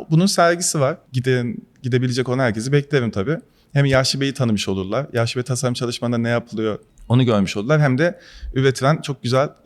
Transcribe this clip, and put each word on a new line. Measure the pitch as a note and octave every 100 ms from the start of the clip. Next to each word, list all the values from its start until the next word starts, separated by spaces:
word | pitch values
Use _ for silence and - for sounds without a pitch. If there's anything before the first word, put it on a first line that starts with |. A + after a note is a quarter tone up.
| -
bunun | D#3+ G3
sergisi | F#3+ E3+ F3 F3 D#3
var. | C3+ E3 -
Giden, | B2+ C3 B2+ A#2+ - - _
gidebilecek | B2 B2 B2+ B2 B2+
olan | B2+
herkesi | B2 G#2+ B2+
beklerim | C#3+ C#3 C#3+ A#2
tabii. | G2+ G#2 G3 - _ _
Hem | C#3+
Yahşi | C#3 C3 B2+ C3+
Bey'i | C#3
tanımış | C3 A#2+ G2+ -
olurlar. | F#2+ F#2+ A#2 D3
Yahşi | A#2 A#2 B2+
Bey |
tasarım | B2 B2 B2
çalışmalarında | B2 A#2+ - A#2+ A#2+
ne | A#2
yapılıyor | A#2+ A#2 G#2+ A2 G2+ _ - -
onu | B2
görmüş | B2+ G#2 F#2+ G#2
olurlar. | A2+ D#3
Hem | D3 B2+
de | E3+ F3 - - -
üretilen | C3 C3 B2+ C3+ D#3+
çok | - C3+
güzel | A#2+ C3 D3+ -